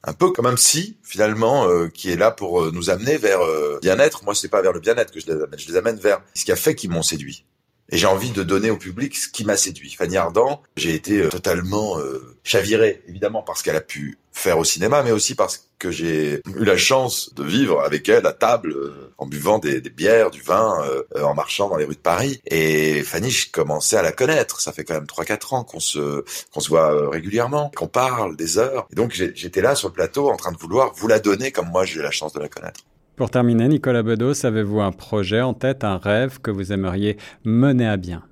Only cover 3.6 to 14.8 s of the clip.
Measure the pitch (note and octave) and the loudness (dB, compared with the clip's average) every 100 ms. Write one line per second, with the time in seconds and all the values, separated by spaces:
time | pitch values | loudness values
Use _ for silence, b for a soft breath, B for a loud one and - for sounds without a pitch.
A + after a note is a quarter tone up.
3.6 | D2 C#2+ E2 G2 B2 - G2+ G#2 - G#2+ | -2 -2 0 4 2 2 -4 -4 0 2
4.6 | F#2 F2 E2+ A#2 A2 D#2+ D#2+ D#2 D2+ D2+ | 2 0 0 0 0 -6 -6 -4 -4 -10
5.6 | D#2+ F2 A2 A2 G2+ F#2+ - - - F#2 | -2 0 0 0 0 0 -2 -8 -2 0
6.6 | - D3+ G2 E2+ D#2+ D2+ C#2 C2 _ _ | 0 -2 -4 -2 -2 -4 -10 -16 _ _
7.6 | _ _ _ E2+ F#2+ G2 B2 G#2 F2+ G2 | _ _ _ 0 2 2 0 -4 0 0
8.6 | A2 G#2 F#2 F2+ C#3 - - - G#2+ G2+ | 2 -2 -6 -8 -6 -6 -8 -6 -2 0
9.6 | F#2+ - C#2+ - F2+ F#2+ E2 F2 B2+ C#3+ | -2 -6 -16 -6 -2 0 0 2 2 0
10.6 | _ - E2+ D#2+ E2+ G#2 E2 F2+ F#2+ F2 | _ -6 -2 -2 0 2 2 0 -2 -2
11.6 | F2+ G#2 G#2+ E2+ C2+ C2 B1+ - - A2 | -2 -2 -2 -4 -6 -8 -12 -16 0 0
12.6 | G2 A2 A2 - - F#2 G2+ A2 - D#2+ | 2 4 2 2 -10 -4 -4 -4 -6 -6
13.6 | - D#2 - D2 C#2+ - _ - F#2+ E2 | -2 -4 -4 -10 -10 -12 _ -4 0 2
14.6 | E2 D#2 | 2 0